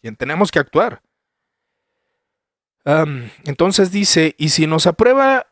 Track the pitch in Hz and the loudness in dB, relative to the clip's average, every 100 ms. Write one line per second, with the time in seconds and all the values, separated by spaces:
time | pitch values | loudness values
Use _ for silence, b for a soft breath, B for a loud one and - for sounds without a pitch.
0 | 117 107 131 160 196 156 139 156 226 - | -16 -10 -8 -2 -2 -2 -2 -2 -2 -6
1 | _ _ _ _ _ _ _ _ _ _ | _ _ _ _ _ _ _ _ _ _
2 | _ _ _ _ _ _ _ _ 143 156 | _ _ _ _ _ _ _ _ -2 0
3 | 156 139 117 - - 139 180 196 190 196 | 0 -6 -14 -12 -10 -2 0 2 0 0
4 | 202 170 160 - 151 - 156 160 175 165 | 0 2 0 -2 -2 0 0 2 0 2
5 | 233 269 269 262 - | 2 4 2 0 -4